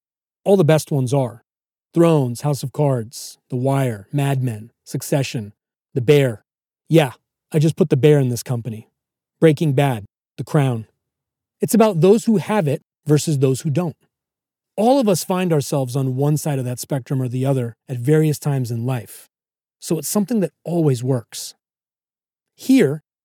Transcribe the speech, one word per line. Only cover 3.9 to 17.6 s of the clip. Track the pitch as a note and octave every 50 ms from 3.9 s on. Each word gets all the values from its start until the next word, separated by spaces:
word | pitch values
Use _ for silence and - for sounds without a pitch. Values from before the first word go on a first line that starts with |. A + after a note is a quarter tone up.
| A2 G2 G2 -
Mad | - C#3+ C#3 C#3 C#3 C3
Men, | B2+ B2 A2 G#2 A2 A#2 _ _ _
Succession, | - - C#3+ - - E3 C#3+ B2+ - - A#2 G#2 G#2 - _ _ _ _ _ _ _ -
The | C3+
Bear. | A#2 D3+ D3 C#3+ C3+ B2+ A2 - _ _ _ _ _ _ _ _ _ -
Yeah, | D3+ D#3+ D3 A#2+ - - _ _ _ _ _ _
I | - D#3+
just | D3 E3 -
put | - - -
The | D#3+
Bear | B2+ C3+ D3+ D3+ C#3+
in | C3+ B2
this | A#2+ A2
company. | - - B2+ A#2 A2 A#2+ G#2+ A2 - _ _ _ _ _ _ _ _ _ _ _
Breaking | E3 D#3+ D3 - E3+ D3
Bad, | C3 C#3+ C#3+ C#3 B2 G#2+ G2 - _ _ _ _ _
The | - A2+
Crown. | - - D#3 C#3 C3 A#2+ A2+ G#2+ - _ _ _ _ _ _ _ _ _ _ _ _ _ _
It's | G3+ D#3 -
about | G#3+ A3+ A3 F#3+ D#3+
those | E3+ F#3+ A3 A3+ -
who | A3+ A3
have | F3+ - - G#3+ G#3+ E3 C#3
it | C#3 - - _ _ _ _
versus | C#3+ D3+ C#3+ - E3+ D3+ C3
those | C#3 C3+ C3 -
who | - E3
don't. | C3 E3+ F3+ D#3+ - - _ _ _ _ _ _ _ _ _ _ _ _ _ _ _
All | - G#3+ A#3+ C#4 C#4+
of | A#3+ G3+
us | F3+ - -
find | - F#3 F3+ F#3 F3 D#3+
ourselves | D3 B2+ - D#3 C#3 C3+ B2 A#2+
on | C#3 C3 C3 B2+
one | C3 C#3+ D3 D#3
side | C#3+ - D#3 C#3+ C3
of | B2
that | B2 B2 -
spectrum | - - D3+ C3+ A#2 - D3 C3
or | B2+ B2
the | A#2+ B2+ B2+
other | C#3 C#3 C3